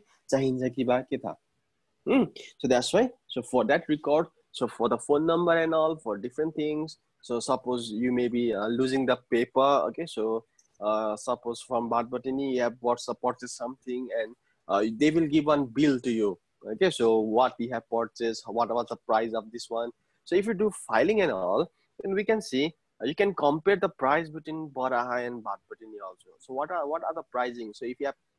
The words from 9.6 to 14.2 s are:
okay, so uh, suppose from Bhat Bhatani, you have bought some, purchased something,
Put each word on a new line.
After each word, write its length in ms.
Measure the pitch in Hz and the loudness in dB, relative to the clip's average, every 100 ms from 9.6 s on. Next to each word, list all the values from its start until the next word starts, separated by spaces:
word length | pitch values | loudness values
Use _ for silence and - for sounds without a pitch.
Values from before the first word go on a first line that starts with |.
| 139 139 85 | 4 4 2
okay, 180 | - 165 | -4 -8
so 380 | - 110 113 - _ _ _ | -4 -2 -2 -6 _ _ _
uh, 360 | 104 107 110 107 | -2 0 -2 -4
suppose 460 | - 120 117 117 - | -4 -4 -4 -10 -4
from 220 | 123 117 | -4 0
Bhat 180 | 117 120 | -2 -2
Bhatani, 440 | 127 131 135 139 | -6 -4 -4 -2
you 80 | 127 | 0
have 180 | 120 123 | 0 -2
bought 200 | 123 120 | -2 -2
some, 160 | - 117 | -4 -4
purchased 340 | 123 120 123 - | -4 -4 -10 -10
something, 520 | 120 135 - 123 123 107 | -10 -12 -8 -6 -4 -4